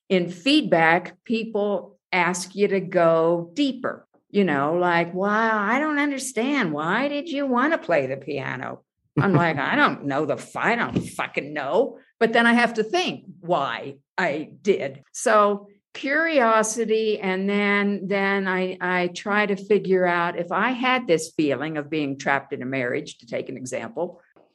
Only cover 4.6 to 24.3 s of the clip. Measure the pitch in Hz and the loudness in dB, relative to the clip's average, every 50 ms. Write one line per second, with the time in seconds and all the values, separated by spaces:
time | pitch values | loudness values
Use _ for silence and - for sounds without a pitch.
4.6 | 143 151 170 175 180 175 170 170 170 170 185 180 196 202 208 220 226 226 220 214 | 0 0 0 2 2 2 2 2 0 0 -2 -2 -2 0 0 2 2 2 0 0
5.6 | 202 202 240 269 302 311 294 285 285 294 277 254 269 - - 220 233 277 294 269 | 0 0 0 0 0 0 0 0 -2 -2 -2 -4 -6 -6 -4 -2 -2 0 0 0
6.6 | 220 165 147 147 156 170 196 233 277 285 285 285 277 339 269 277 285 269 247 240 | 0 -2 -2 -2 -2 -2 0 0 0 -2 -2 -4 -6 -6 -4 -4 -2 0 0 2
7.6 | 262 311 330 - - - 170 151 135 127 135 135 - 156 143 135 131 135 135 127 | 2 2 0 -2 0 0 0 2 2 0 -4 -6 -8 -8 -6 -6 -6 -6 -6 -8
8.6 | 131 123 127 - _ _ _ _ _ _ - 151 139 202 180 147 170 165 151 143 | -8 -10 -12 -14 _ _ _ _ _ _ -2 0 2 4 4 4 4 2 0 0
9.6 | 131 151 202 285 285 196 143 - - 143 135 143 156 139 131 117 - - - 131 | 0 0 2 2 2 2 0 -2 -4 -2 -2 -2 0 -2 -2 -4 -6 -10 -6 -2
10.6 | 123 185 233 240 185 127 117 175 - - - - 127 - - 175 139 143 151 147 | 0 0 2 0 0 -2 -2 -4 -4 -6 -6 -6 -6 -6 -6 -6 -8 -6 -6 -6
11.6 | 135 139 165 208 277 - - - - _ _ - 233 220 226 240 233 233 233 240 | -4 0 2 2 2 0 -2 -12 -20 _ _ 0 0 2 4 4 4 6 6 4
12.6 | 240 226 233 220 214 220 - 359 359 247 143 123 - - 151 - - 165 175 147 | 4 2 2 0 -4 0 0 -2 0 -2 -4 -8 -12 -18 -20 -10 -4 0 0 0
13.6 | 139 123 113 101 127 139 135 - _ _ - - 185 160 139 160 151 - - - | 0 -2 -4 -6 -8 -10 -14 -16 _ _ -4 -2 -2 -2 -2 -4 -8 -10 -14 -6
14.6 | - 208 180 - 135 139 131 - _ _ - - - 233 214 214 208 202 202 202 | 0 0 0 2 0 -6 -8 -10 _ _ -10 -4 0 4 6 6 6 4 2 -2
15.6 | - - - _ _ _ - - - 269 285 311 330 330 320 269 233 226 226 220 | -6 -12 -20 _ _ _ -14 -8 -4 -2 0 0 2 2 4 4 4 6 4 4
16.6 | 208 220 - 240 226 208 220 220 220 214 208 - 196 185 185 185 196 202 202 202 | 4 2 0 -2 0 0 2 2 2 0 0 -2 -2 -2 -2 0 0 0 0 2
17.6 | 208 202 202 202 202 202 202 175 185 180 202 196 196 196 196 196 190 190 185 185 | 2 2 2 2 2 0 -2 -2 -2 -2 -2 0 0 0 0 0 0 -2 -2 -2
18.6 | 185 185 185 - 180 180 180 180 180 175 175 - - 214 202 208 208 202 202 190 | -2 -2 -4 -4 -4 -2 0 0 0 -2 -4 -6 -4 -2 0 0 0 0 -2 -2
19.6 | 196 - 214 190 165 180 190 185 180 175 175 175 170 175 165 - 170 175 180 185 | 0 2 2 2 2 2 2 2 4 2 2 2 0 -2 -2 -4 -4 -2 -2 0
20.6 | 214 240 262 233 254 254 254 254 254 175 165 160 160 - - - 156 143 131 120 | 0 0 -2 0 0 0 0 0 2 2 2 0 0 -2 -4 -2 0 0 0 0
21.6 | 147 160 160 151 143 143 160 156 147 139 139 135 - 151 139 135 - - 139 127 | -2 -4 -4 -6 -6 -4 -4 -2 -2 -2 -4 -4 -2 0 0 0 -2 -4 -10 -8
22.6 | 127 127 135 135 123 123 123 135 - - - _ - - 127 123 117 - 135 - | -6 -6 -4 -2 -2 -2 -4 -4 -6 -8 -14 _ -14 -8 -8 -6 -6 -6 -10 -12
23.6 | 131 120 127 117 113 113 113 151 175 180 - - _ _ | -10 -8 -8 -8 -8 -8 -6 -6 -6 -6 -8 -14 _ _